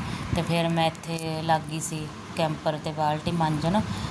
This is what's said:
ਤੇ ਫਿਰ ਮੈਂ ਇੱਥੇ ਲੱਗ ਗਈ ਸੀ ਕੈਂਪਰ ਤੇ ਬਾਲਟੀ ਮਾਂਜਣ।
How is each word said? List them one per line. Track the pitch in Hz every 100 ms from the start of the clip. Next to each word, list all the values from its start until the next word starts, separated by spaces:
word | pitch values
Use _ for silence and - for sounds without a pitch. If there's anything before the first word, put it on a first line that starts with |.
| - - - -
ਤੇ |
ਫਿਰ | 165 170 165
ਮੈਂ | 165 160
ਇੱਥੇ | 160 - 165 160 160
ਲੱਗ | 160 156 151
ਗਈ | 160
ਸੀ | 156 156 151 - - -
ਕੈਂਪਰ | 160 151 165 151
ਤੇ | 160
ਬਾਲਟੀ | 156 151 151 165
ਮਾਂਜਣ। | 170 156 156 160 202 220 - -